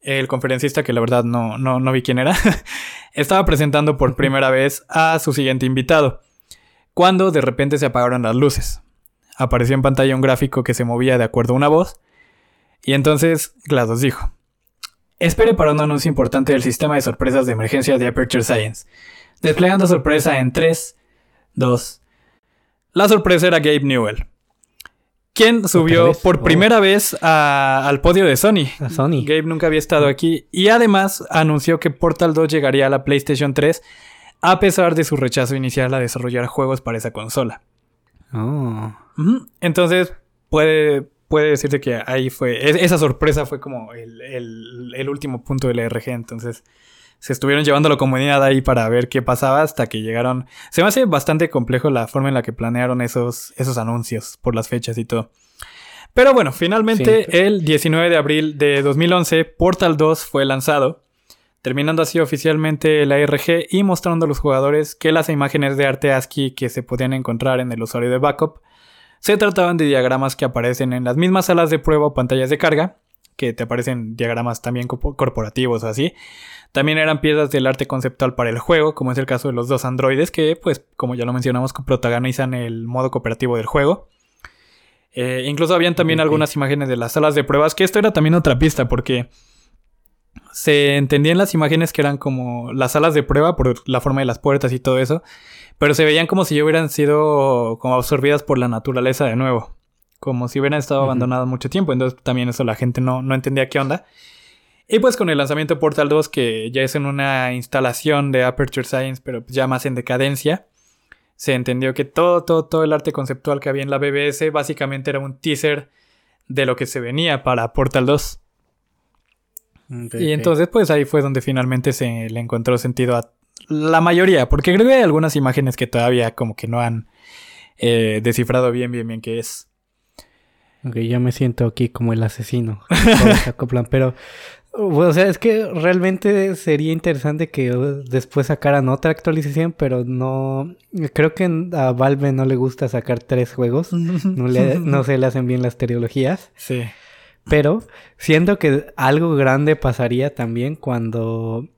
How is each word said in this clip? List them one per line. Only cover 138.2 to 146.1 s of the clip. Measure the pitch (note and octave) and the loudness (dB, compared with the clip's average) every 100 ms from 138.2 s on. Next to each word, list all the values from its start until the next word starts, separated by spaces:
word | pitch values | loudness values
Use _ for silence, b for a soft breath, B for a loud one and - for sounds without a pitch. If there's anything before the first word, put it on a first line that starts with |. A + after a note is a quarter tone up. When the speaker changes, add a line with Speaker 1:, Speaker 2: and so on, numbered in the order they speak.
| - - C3 | -2 -2 -2
Speaker 2:
sacaran | D3+ C#3+ C#3+ C3 | 0 2 2 2
otra | C3+ E3 | 0 0
actualización, | D#3 - D#3+ C#3+ C#3+ E3 | -2 -2 -2 -2 -2 -2
pero | E3 C#3+ B2+ | -2 -2 -2
no, | B2 B2+ B2+ C3+ C3+ C3+ D3+ F3+ _ G3 D3+ | -4 -4 -4 -4 -4 -4 -8 -12 _ -8 -6
creo | - D#3 | 0 0
que | D#3 F#3 D#3+ F3 | 2 -2 -2 -4
a | F3 C3 | -2 0
Valve | B2 C3 C#3 C#3+ | 2 2 2 0
no | C3+ | 0
le | C3+ C3 | 0 0
gusta | C3 B2+ C3 | -2 -2 -6
sacar | B2+ - A#2+ | -4 -4 -6
tres | - B2+ B2 | -2 -2 -2
juegos. | - A#2+ C3 E3+ | -2 -2 -2 -2
No | F3 E3 F3 F#3+ F#3 B2 | -4 -2 -2 -2 -2 -2
le, | B2+ C3+ F3 | 2 2 2
Speaker 1:
<laughs> | |
Speaker 2:
no | E3 C#3 | 0 0
se | B2+ C3+ | 2 2
le | C3 | 2
hacen | B2+ B2 | 0 -2
bien | B2+ | -2
las | B2 - | -2 -4
trilogías. | A#2+ A#2+ A#2 | -4 -2 -4